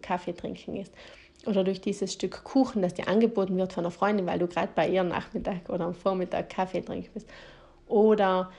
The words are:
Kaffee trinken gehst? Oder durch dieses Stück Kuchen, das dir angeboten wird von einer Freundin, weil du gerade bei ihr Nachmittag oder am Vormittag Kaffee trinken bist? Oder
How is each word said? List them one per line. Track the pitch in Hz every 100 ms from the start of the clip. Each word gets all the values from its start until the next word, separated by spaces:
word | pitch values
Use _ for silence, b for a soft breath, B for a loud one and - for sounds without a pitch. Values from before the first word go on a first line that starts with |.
Kaffee | - 180 -
trinken | 175 - - -
gehst? | - 190 B B B B B -
Oder | 190
durch | 190 190
dieses | - 202 190
Stück | - - -
Kuchen, | - 269 254 214
das | 180 175
dir | -
angeboten | 196 226 226 190 185
wird | 185
von | - 175
einer |
Freundin, | - 196 208 175
weil | 165
du | 175
gerade | 165 175
bei | - 165
ihr | 185
Nachmittag | 180 - - 208 - 180 -
oder | 175 170
am |
Vormittag | 175 196 190 180 165 175
Kaffee | - 185 175
trinken | 175 175 185
bist? | 214 - B B B B B -
Oder | 220 214 214 196 185 185